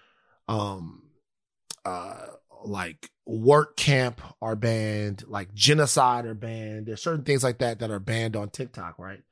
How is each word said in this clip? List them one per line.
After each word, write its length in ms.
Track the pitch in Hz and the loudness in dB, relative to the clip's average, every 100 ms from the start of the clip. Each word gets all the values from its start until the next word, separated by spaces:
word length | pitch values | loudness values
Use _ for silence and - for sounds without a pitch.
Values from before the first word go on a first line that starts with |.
| _ _ _ _ - | _ _ _ _ -6
um, 560 | 110 101 95 82 - _ _ _ _ _ _ _ - | -4 -4 -6 -12 -16 _ _ _ _ _ _ _ -10
uh, 420 | 98 90 90 - - - _ - | -8 -8 -10 -12 -16 -18 _ -18
like 460 | 104 98 87 80 - _ | -10 -6 -6 -10 -20 _
work 520 | - 113 117 147 151 - | -8 2 8 8 6 0
camp 440 | - 135 123 120 - - | 4 4 4 -2 -14 -8
are 140 | 113 110 | -4 0
banned, 680 | 117 113 107 104 104 95 - | 2 2 0 -2 -4 -6 -8
like 260 | 104 95 | -8 -8
genocide 720 | 101 117 151 143 151 127 123 117 | 0 4 6 4 4 4 2 -2
are 80 | |
banned. 520 | 110 113 113 107 107 107 | -8 -8 -8 -8 -8 -8
There's 160 | 107 | -6
certain 220 | 170 160 | -4 -2
things 200 | 135 139 | 2 2
like 140 | 127 120 | 2 2
that 200 | 123 110 | -2 -2
that 120 | 113 | -4
are 100 | 101 | -4
banned 360 | 95 113 113 110 | -2 -2 0 -2
on 140 | 101 | -6
TikTok, 480 | - 127 - 87 85 | -8 -10 -10 -12 -12
right? 240 | 92 98 _ | -14 -16 _